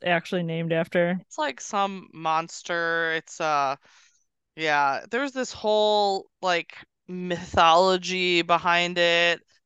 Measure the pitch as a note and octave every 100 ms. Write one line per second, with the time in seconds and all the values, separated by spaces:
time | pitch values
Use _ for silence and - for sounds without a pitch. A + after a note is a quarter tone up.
0 | F3+ E3+ - F#3 E3 E3 E3 E3 E3+ F3+
1 | F3 F3+ - - D4+ B3 - G#3 G3 F#3+
2 | - D#3 D#3+ D#3+ E3 - - E3+ E3+ E3
3 | E3 D#3+ - - D#3+ D3 C#3 C#3 _ -
4 | _ _ _ _ _ - D#3 D3 C#3+ C3+
5 | G#3 A#3 C#4 B3+ B3 - A3 G#3+ G#3+ G#3
6 | G3+ G3 - - F#3 E3+ E3 - - _
7 | - F3+ F3+ F3 F3+ - E3 E3+ F#3+ F#3
8 | F3 F#3 F3+ F3 E3+ E3+ F3 F3 F3 F3
9 | E3+ E3+ E3+ E3+ _ _